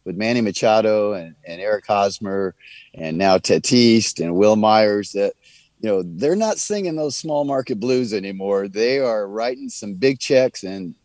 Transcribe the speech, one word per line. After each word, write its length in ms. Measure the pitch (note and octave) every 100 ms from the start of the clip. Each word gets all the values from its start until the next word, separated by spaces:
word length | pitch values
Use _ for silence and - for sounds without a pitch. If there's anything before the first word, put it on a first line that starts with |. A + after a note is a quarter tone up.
| -
with 100 | F2+
Manny 260 | A2 A#2+
Machado 720 | A2 F#2 A#2+ A2 G#2+ G#2+ G#2
and, 220 | G2 E2 D#2 -
and 160 | E2+
Eric 240 | G2+ G#2+ -
Hosmer 680 | G#2 G2+ F#2 G#2 G2 F#2+ - - - _ -
and 220 | D#2+ D#2+
now 200 | G2 F#2
Tatis 840 | - E2 - B2+ A#2+ A2+ G#2+ -
and 160 | - F2
Wil 200 | G#2 G#2+
Myers, 560 | G#2+ A2 G#2+ G#2 G2+
that, 220 | G2+ G2+ - _ _ _ _
you 80 | A2
know, 120 | G2
they're 320 | F2+ E2 C3+ F#3+
not 220 | A3 G#3
singing 380 | - G#3 F#3 D#3
those 200 | D3+ C3
small 300 | D#3+ D3 C#3+
market 340 | C3+ C3 A2+
blues 320 | B2 B2+ A#2+
anymore. 560 | G#2 G2 F#2+ G2 G2 G2+
They 300 | G2 A#2 C3+
are 300 | C3 A2 G2+
writing 420 | G#2+ A#2 C3 C#3+
some 240 | - G#2+
big 260 | F#2+ C3 C3+
checks, 440 | - C3+ B2+ -
and 320 | F#2+ F#2+ F2+ -